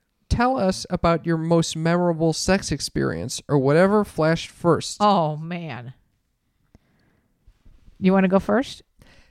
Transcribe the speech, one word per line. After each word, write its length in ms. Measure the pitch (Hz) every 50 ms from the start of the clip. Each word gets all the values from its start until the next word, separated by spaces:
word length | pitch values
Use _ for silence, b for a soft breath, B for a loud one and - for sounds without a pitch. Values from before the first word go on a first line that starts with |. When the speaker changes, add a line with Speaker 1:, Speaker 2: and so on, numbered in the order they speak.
| _ _ _ _ _
Speaker 1:
tell 300 | _ - - 240 254 262
us 280 | 262 196 185 185 - - -
about 360 | 180 - - 170 170 156 -
your 120 | 170 165
most 400 | 160 160 165 170 165 160 - -
memorable 560 | 160 160 165 170 175 180 175 165 156 165 165 156
sex 360 | - - - 185 202 - -
experience 680 | 160 139 - - - 151 139 131 92 82 95 139 - - -
or 100 | - 147
whatever 460 | 143 131 139 147 165 185 196 208 214 202
flashed 460 | - - - 156 160 165 165 - -
first. 480 | - - - 170 151 - - - - -
Speaker 2:
Oh, 380 | 208 208 196 185 160 151 151
man. 560 | 147 160 170 180 175 170 156 117 117 120 127 - _ _ _ _ _ _ _ _ _ _ _ _ _ _ _ _ _ _ _ _ _ _ _ _ _ _ _ _ _ _ - _ _ _ - - _ _ - _ -
You 120 | 196 185 190
wanna 140 | 196 190
go 120 | 185 190 190
first? 420 | - - 208 233 277 - - - _ _ _ b b b b b b b